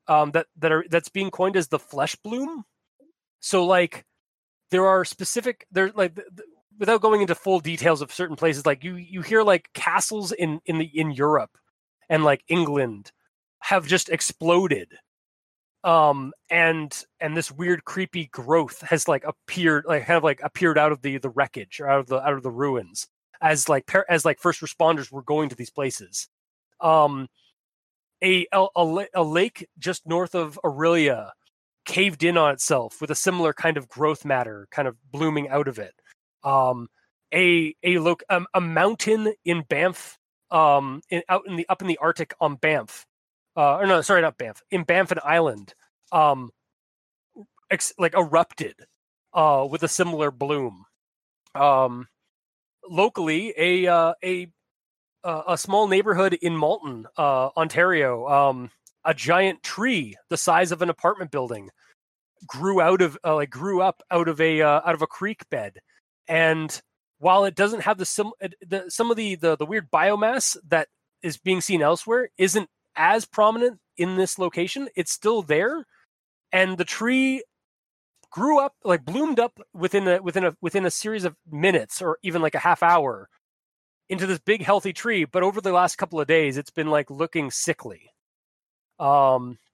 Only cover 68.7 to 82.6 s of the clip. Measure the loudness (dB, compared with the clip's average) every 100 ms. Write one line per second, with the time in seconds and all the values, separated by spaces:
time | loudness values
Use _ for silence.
68.7 | -8 -6 -4 -2 -2 -4 -2 0 0 -2
69.7 | -6 0 2 2 2 0 0 -4 -6 -2
70.7 | -2 -2 _ _ _ -10 -6 -2 -2 0
71.7 | 0 2 0 -2 -2 -4 0 0 0 -4
72.7 | _ _ 0 2 2 0 2 2 2 -2
73.7 | -2 _ -6 -2 0 -2 -2 -4 -2 -4
74.7 | -6 -8 -6 -6 -4 -2 -2 0 0 0
75.7 | -2 -10 _ _ _ _ _ _ 0 0
76.7 | -2 -6 -4 -2 0 0 -2 -8 _ _
77.7 | _ _ _ _ _ _ -4 0 2 0
78.7 | -2 0 0 -2 -4 0 0 -2 -4 -20
79.7 | -6 -2 0 2 0 0 -2 -2 -2 -4
80.7 | -2 -2 -4 -6 -6 -6 -8 _ -2 0
81.7 | 2 -2 -6 -6 -6 -4 -2 -2 0